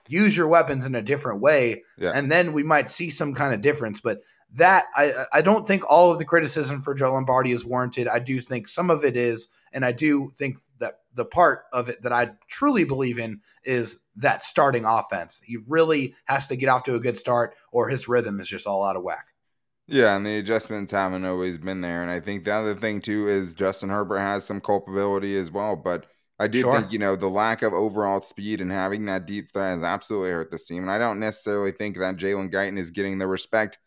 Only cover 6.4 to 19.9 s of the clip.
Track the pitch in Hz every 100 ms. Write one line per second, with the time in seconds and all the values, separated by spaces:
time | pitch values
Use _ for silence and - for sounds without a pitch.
6.4 | 151 156 135 143 143 139 131 131 131 127
7.4 | 127 120 117 123 123 127 117 120 123 131
8.4 | - 123 101 - 175 156 147 123 120 113
9.4 | - _ _ 135 127 120 151 143 135 -
10.4 | 139 - _ - 117 - _ 120 113 165
11.4 | 170 131 - 127 123 - 120 120 135 -
12.4 | - - 285 247 151 135 131 120 113 104
13.4 | _ _ - 127 113 - _ - 131 -
14.4 | - - 143 123 110 113 - 95 82 -
15.4 | - 117 110 160 160 151 131 - - 135
16.4 | 135 127 131 127 131 120 120 107 - 120
17.4 | 117 - _ 120 117 139 - 120 110 101
18.4 | 92 92 101 98 98 92 90 78 - _
19.4 | _ _ _ _ -